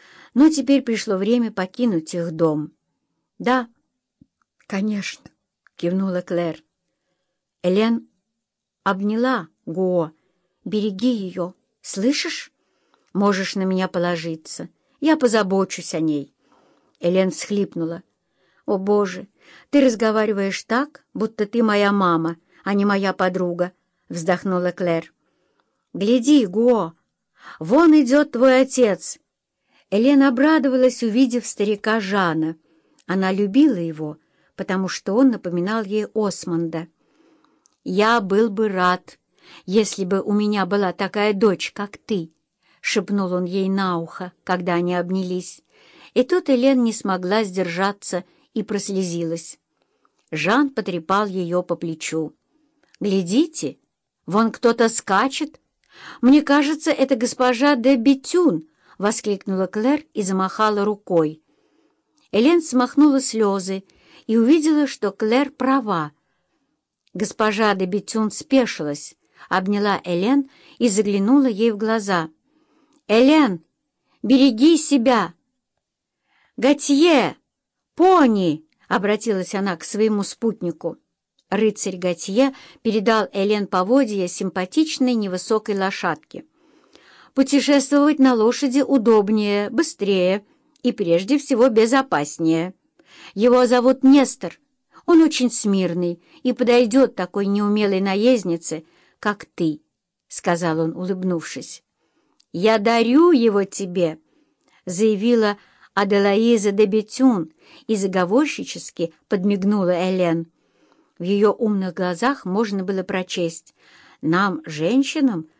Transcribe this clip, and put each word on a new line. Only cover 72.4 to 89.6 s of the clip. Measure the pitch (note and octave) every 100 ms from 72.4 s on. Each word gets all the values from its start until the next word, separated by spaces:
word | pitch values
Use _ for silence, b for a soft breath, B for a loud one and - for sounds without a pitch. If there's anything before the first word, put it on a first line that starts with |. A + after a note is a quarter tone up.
| _ _ _ _ _ _ -
"Элен, | A3 C4 D#4 B3+ E3+ - _ _ _ _ _
береги | G#3+ B3+ C#4 A3 D4+ D#4+
себя!" | - C#4+ A#3 A#3 F3 - _ _ _ _ _ _ _ _ _ _ _ -
"Готье! | B3 D4 - C#4 F4 C#4+ E3+ - _ _ _ _ _
Пони!" | - F4+ F4+ B3+ G#3 F3 D3+ - _ -
обратилась | F#3 G3+ G#3 A3+ F#3+ F3
она | G3 G3 E3+
к |
своему | - G3+ G#3+ G#3
спутнику. | G3 - A#3 - F3 D#3 E3+ - _ _ _ _ _
Рыцарь | G3 A3 G#3 G3+ F#3
Готье | F3+ F3 - G3+ C4+ C4+ B B
передал | A3+ G#3+ G#3 A3 G3
Элен | G3+ G3+ G#3 G3
поводья | F#3 F#3 C4+ A#3 G3+ F3+
симпатичной | - F#3+ F#3 F#3 D#4 D#4 - B3+
невысокой | A#3 G3 F3+ - A3 G#3+ G3
лошадке. | F#3+ - F3+ D#3 _ - - b b b b b b b b
"Путешествовать | - C4+ C#4 C#4 C#4+ C4 C#4+ D4 D4+
на | C4
лошади | A#3+ G#3+ - F#3+ C4
удобнее, | - C4+ G#3+ A3 G3+ A3 G#3 G3+